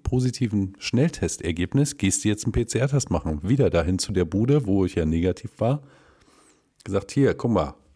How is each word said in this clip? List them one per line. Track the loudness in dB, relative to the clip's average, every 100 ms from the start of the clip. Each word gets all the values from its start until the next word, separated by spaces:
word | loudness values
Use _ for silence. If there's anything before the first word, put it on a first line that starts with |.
positiven | -2 0 0 -2 -2 0 -2 -6
Schnelltestergebnis | -4 0 0 0 -4 -4 -4 -4 0 0 0 0
gehst | 0 0
du | 0
jetzt | -2
einen | -2
P-C-R-Test | -2 -2 -2 0 0 0
machen. | -2 -2 -4 0
Wieder | 2 4
dahin | 2 2 0
zu | 0
der | 0
Bude, | 0 0 2 2 2
wo | 2
ich | 2
ja | 0
negativ | 0 2 0 -2 -8 -2
war. | -2 -2 -6 -20 _ _ _ _ _ _ _ _
Gesagt, | -4 -4 -2
hier, | 2 2
guck | 2 0
mal, | 0 0 -6 _